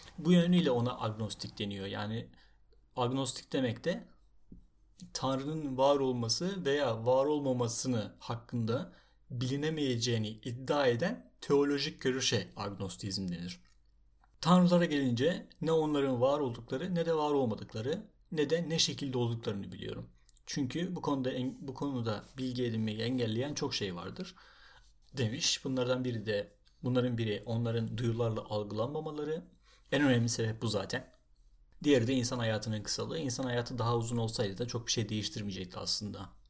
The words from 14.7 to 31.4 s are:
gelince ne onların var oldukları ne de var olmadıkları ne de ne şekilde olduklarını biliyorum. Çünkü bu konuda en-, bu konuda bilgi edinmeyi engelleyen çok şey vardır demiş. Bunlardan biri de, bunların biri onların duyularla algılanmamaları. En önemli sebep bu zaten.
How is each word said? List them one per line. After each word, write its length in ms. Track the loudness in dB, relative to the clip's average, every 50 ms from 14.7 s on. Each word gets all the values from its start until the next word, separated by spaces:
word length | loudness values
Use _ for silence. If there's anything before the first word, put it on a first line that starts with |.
| 8 6 6
gelince 600 | 4 2 2 2 2 2 4 2 2 2 0 -4 -12 -10 -4
ne 120 | 0 2
onların 480 | 2 4 4 2 2 2 2 2 2 4
var 200 | 4 4 4 2
oldukları 540 | 0 -2 -4 -6 -6 -6 -6 -4 -2 0 0
ne 120 | 0 2
de 80 | 2 2
var 160 | 2 2 2
olmadıkları 720 | 2 2 2 0 -2 -4 -8 -10 -8 -6 -4 -4 -4 -4 -6 -12 _ _ _ _
ne 180 | 0 0 2 2
de 180 | 2 0 0 0
ne 100 | 0 2
şekilde 400 | 2 0 0 -2 -4 -2 0 0
olduklarını 540 | 0 0 -2 -2 -4 -4 -4 -4 -6 -8
biliyorum. 360 | -10 -10 -8 -8 -8 -10 -12 -14 -18 _ _ -20 -20 -18 -14
Çünkü 500 | -8 -4 -4 -4 -2 -2 -4 -4 -4 -4
bu 60 | -4
konuda 280 | -2 -2 0 0 0 -2
en-, 260 | -2 -2 -4 -4 -6 -8
bu 140 | -10 -10 -8
konuda 500 | -6 -4 -4 -2 -2 -2 -2 -2 -4 -6 -10 -8 -6
bilgi 260 | -6 -4 -2 -2 -2
edinmeyi 340 | 0 0 0 0 -2 -2 -2
engelleyen 560 | -2 -2 0 0 0 0 0 -2 -2 -2 -4
çok 200 | -4 -4 -4 -4
şey 200 | -4 -4 -4 -4
vardır 400 | -6 -8 -8 -10 -10 -10 -12 -14 -18 -20 -20 -20 -20 -20 -20 -20 -20 -20 -20 -20 _ _ -10 -4
demiş. 480 | -2 -2 -2 -2 0 0 0 0 -2 -2
Bunlardan 400 | -2 -2 0 2 2 0 0 0
biri 220 | -2 -2 -2 -2
de, 260 | -2 -2 -2 -2 -6 -12 _ _ _ _ _
bunların 360 | -2 0 2 2 2 2 0 0
biri 240 | 0 0 -2 -2 -4
onların 520 | -4 -2 0 0 0 0 0 -2 -2 -2 -2
duyularla 420 | 0 0 0 0 0 0 -2 -4 -4
algılanmamaları. 1000 | -4 -4 -4 -4 -2 -2 -2 -2 -2 -2 -4 -6 -6 -6 -4 -4 -4 -4 -6 -8 -12 -18 _ _ -20 -20 -20 _ -2
En 100 | 0 4
önemli 260 | 4 4 4 4 2 2
sebep 340 | 0 0 -2 -2 -2 -2
bu 60 | -2 -2
zaten. 440 | -2 -2 -2 -4 -6 -6 -8 -10 -18 _ _ _ _ _